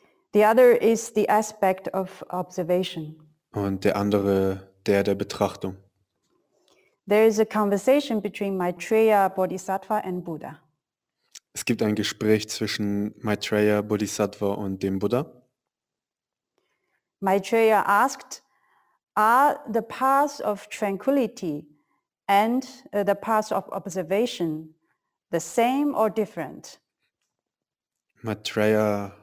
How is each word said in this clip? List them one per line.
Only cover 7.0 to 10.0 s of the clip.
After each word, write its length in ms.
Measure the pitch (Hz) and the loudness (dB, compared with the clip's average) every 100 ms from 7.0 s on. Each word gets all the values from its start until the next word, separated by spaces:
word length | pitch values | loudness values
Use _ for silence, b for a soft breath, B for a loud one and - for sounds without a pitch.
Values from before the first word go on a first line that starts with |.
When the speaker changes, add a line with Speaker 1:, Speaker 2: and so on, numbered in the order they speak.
| - | 0
Speaker 1:
There 180 | 208 226 | 4 4
is 140 | 214 | 4
a 40 | |
conversation 800 | 220 214 208 196 262 285 285 220 | 0 0 0 0 2 2 2 -4
between 340 | 196 - 196 190 | -4 -6 -6 -2
Maitreya 720 | 180 180 - 220 220 208 190 | -4 -4 0 2 4 4 2
Bodhisattva 720 | 190 185 185 - 190 - 214 | 0 -4 -4 -6 -6 -4 -6